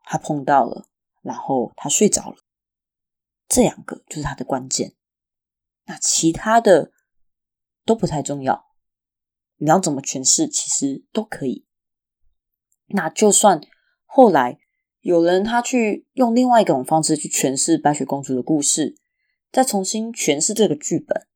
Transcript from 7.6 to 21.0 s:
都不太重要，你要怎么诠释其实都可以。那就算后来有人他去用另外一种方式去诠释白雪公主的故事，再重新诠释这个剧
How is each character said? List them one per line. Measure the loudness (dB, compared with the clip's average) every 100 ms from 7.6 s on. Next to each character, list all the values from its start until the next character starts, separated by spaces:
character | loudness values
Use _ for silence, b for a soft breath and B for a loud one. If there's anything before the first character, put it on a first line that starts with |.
| _ _
都 | -4
不 | -2 -2
太 | -4
重 | -6 -6
要， | -4 -4 _ _ _ _ _ _ _ _ _ -6
你 | 2
要 | 2
怎 | 2
么 | -4
诠 | -6 -4
释 | 0 0 0
其 | -4 -6
实 | -4 -4 -6 _
都 | -8
可 | -8 -8 -6
以。 | -8 _ _ _ _ _ _ _ _ _ _ _ _ -8
那 | -4 -4
就 | 2 2
算 | 4 4 2 -2 b b b
后 | _ 6 6
来 | 6 2 -4 _ _ _ _
有 | 0 2
人 | 4 2
他 | 0 -2
去 | 0 0 0 -2 -6
用 | -2 2
另 | 2 4
外 | 4
一 |
种 | 4 0
方 | 2 0
式 | 2 -2
去 | -2
诠 | -2 -2 -2
释 | 0 0
白 | 0
雪 | 0
公 | -4 -6
主 | -4 -6
的 |
故 | -2 -2
事， | 0 -2 -4 -6 _ _ _ _ _
再 | 0
重 | 0 0
新 | -4 -6 -8
诠 | -6 -2 0
释 | -2
这 | -2 -2
个 | -2
剧 | -4 -4